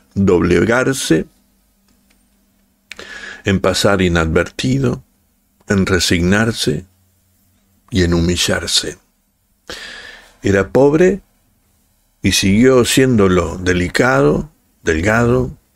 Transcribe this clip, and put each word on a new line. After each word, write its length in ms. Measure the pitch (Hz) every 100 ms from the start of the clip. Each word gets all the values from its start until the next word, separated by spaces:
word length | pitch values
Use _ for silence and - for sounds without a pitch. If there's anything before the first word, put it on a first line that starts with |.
| _
doblegarse, 1120 | 101 98 87 87 87 95 120 131 131 - 160 - _ _ _ _ _ _ _ _ _ _ _ _ _ _ _ - - - - - -
en 160 | 104 95
pasar 420 | 95 92 107 98
inadvertido, 1000 | 90 85 80 80 85 - 131 135 123 - - _ _ _ _ _ -
en 180 | 101 92
resignarse 1000 | 90 - 90 90 101 113 - - 151 - _ _ _ _ _ _ _ _ _ _
y 120 | 92
en 100 | 87
humillarse. 840 | 87 85 87 - 90 87 - - - _ _ _ _ _ _ - - - - - - - _
Era 260 | 101 98 95
pobre 520 | 127 143 156 185 196 - _ _ _ _ _ _ _ _ _
y 100 | 101
siguió 520 | - 98 104 131 127
siéndolo, 720 | 110 - 131 113 95 90 82 90
delicado, 920 | 90 90 87 - 123 135 147 151 - _ _ _
delgado, 760 | 85 80 98 113 117 127 127 - _